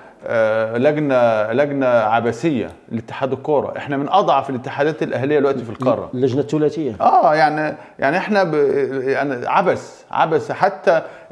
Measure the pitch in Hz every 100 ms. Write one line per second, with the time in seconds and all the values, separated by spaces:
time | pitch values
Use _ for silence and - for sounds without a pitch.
0 | - - - 117 110 110 110 117 139 151
1 | 151 127 120 110 107 117 147 139 127 120
2 | 107 117 117 113 165 135 87 - - 113
3 | - 110 139 127 123 143 104 - - 139
4 | 143 190 208 139 135 127 139 135 147 156
5 | 160 117 135 147 135 131 113 104 127 107
6 | 90 127 131 127 143 156 151 151 147 104
7 | - 370 185 156 151 151 151 - - -
8 | 135 170 190 208 185 151 139 143 127 135
9 | 127 127 143 123 123 151 175 135 - -
10 | - - 160 160 - 127 190 - - 165
11 | - - -